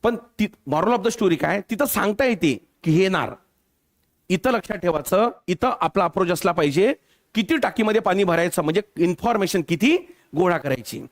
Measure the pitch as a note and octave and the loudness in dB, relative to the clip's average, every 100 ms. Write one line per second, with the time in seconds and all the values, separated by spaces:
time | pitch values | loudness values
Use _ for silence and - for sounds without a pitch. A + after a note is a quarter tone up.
0 | A#3 A#3 - - G#3 _ - D3 F#3 A#3+ | -2 -4 -12 -4 -4 _ -4 0 2 2
1 | G#3 A3+ G3 D#3+ D#3 G3 - G#3+ C#4 G#3+ | 0 0 0 2 0 -2 -4 -4 -2 0
2 | F#3+ G#3 C4 G#3+ D#3+ A2+ _ _ E3 D#3+ | -2 0 0 2 0 -2 _ _ 0 2
3 | F#3+ F3+ A#2+ - _ _ _ _ _ _ | 2 0 -4 -8 _ _ _ _ _ _
4 | _ _ _ F3+ C4 A#3 - G#3 F3 D#3 | _ _ _ -2 0 -2 -4 -4 -2 -2
5 | C3+ F#3 A#3 - - - B3+ - E3 - | 0 0 0 -2 -6 -2 -2 0 -2 0
6 | F3+ F#3+ F3+ F3 F3 E3+ D3 C#3 G#3+ D4+ | 0 0 -2 0 0 2 0 2 2 0
7 | _ _ _ A3 F#3+ D#4+ - - G#3+ G#3+ | _ _ _ -4 0 0 0 0 0 2
8 | G#3+ F#3 F#3+ E3+ E3+ - D#3 E3+ G#3 - | 2 2 2 2 0 -2 0 -2 -4 -2
9 | E3+ F3 A#3 A3 F#3 G3 D3 E3+ B3 F4+ | -2 0 -2 0 0 -2 -2 0 2 0
10 | - - _ C#3+ F3+ E3 C#3 C3 A2 - | -2 -20 _ -2 0 0 -2 -4 -6 -14
11 | - | -14